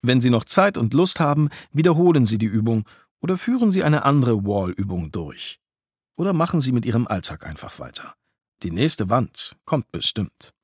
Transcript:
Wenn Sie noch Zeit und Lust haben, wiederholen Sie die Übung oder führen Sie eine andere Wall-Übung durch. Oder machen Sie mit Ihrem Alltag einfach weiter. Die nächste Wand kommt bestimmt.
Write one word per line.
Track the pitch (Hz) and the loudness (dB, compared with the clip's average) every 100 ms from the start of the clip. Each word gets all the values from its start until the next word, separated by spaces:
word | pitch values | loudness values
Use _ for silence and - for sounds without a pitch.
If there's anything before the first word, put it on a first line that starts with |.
Wenn | 117 127 | 2 2
Sie | 123 | 4
noch | 120 | 2
Zeit | - - 202 - | 2 2 2 2
und | 113 | 0
Lust | 139 180 - | 2 2 2
haben, | 151 147 147 - - | 0 2 0 -2 -6
wiederholen | 143 175 160 180 156 113 | 0 2 4 4 4 2
Sie | 110 | 0
die | 110 | 0
Übung | 110 110 113 104 - _ _ | 0 0 -2 -4 -16 _ _
oder | 170 185 | -4 -4
führen | - 254 226 | -2 2 2
Sie | 190 | 2
eine | 151 151 | 2 2
andere | 139 143 123 110 | 2 2 2 2
Wall-Übung | 101 101 92 90 101 87 80 | 0 -2 -2 -4 -4 -4 -6
durch. | - 78 - - - _ _ _ _ _ - | -8 -10 -12 -18 -18 _ _ _ _ _ -4
Oder | 185 | -2
machen | 156 170 170 | 0 0 0
Sie | 131 | 0
mit | 123 120 | 0 2
Ihrem | 113 123 | 0 0
Alltag | 101 - 78 - | -4 -6 -12 -14
einfach | 76 - - | -14 -14 -14
weiter. | 64 - - - _ _ _ _ | -14 -14 -18 -20 _ _ _ _
Die | 90 | -6
nächste | 82 151 - 95 | 0 0 0 0
Wand | 120 107 - - - - | 0 0 -6 -12 -12 -6
kommt | 147 - | -6 -4
bestimmt. | - - - 90 _ - _ | -6 -6 -4 -6 _ -20 _